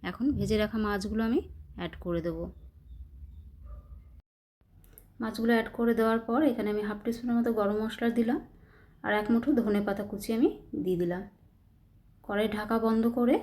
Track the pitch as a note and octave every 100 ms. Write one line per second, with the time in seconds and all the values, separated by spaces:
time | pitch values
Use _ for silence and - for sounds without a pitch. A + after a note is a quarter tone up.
0 | A#3 - C4 B3 G3+ G#3+ G#3+ A3 G#3+ G3+
1 | G3+ G#3 A3+ C4 - - - - F3 -
2 | F3+ E3+ E3 E3 F3 - - - - -
3 | - - - - - - - - - -
4 | - - - _ _ _ _ - - -
5 | - - A3 A3+ A3+ A#3 A3 - A#3 A3+
6 | A3 A3+ A3+ A#3 D4+ A#3 G#3 G#3 G#3 G#3
7 | - A#3 B3 A#3 A#3 A3 G3+ G#3 A3 -
8 | A#3 A#3 A3+ C#4 - - - - - -
9 | - G#3 G#3+ A#3 A#3 B3 G#3+ G#3 G3+ G3
10 | G3+ G3+ - A3+ D#4 - - A3+ F3+ F3+
11 | F3 F3+ G3+ _ - _ _ _ _ -
12 | _ - - G3+ G#3+ G#3 G#3+ A3+ A3 A3
13 | A3+ A#3+ A#3+ E4